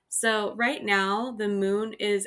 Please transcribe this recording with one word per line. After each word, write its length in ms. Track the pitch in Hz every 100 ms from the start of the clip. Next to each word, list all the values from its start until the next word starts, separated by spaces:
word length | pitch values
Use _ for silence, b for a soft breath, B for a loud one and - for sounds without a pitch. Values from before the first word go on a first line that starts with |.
| _
So 420 | - 226 220 208 214
right 280 | 240 302
now, 480 | 208 403 190 208 254 220
the 100 | 208
moon 460 | 202 196 202 220 -
is 260 | 214 202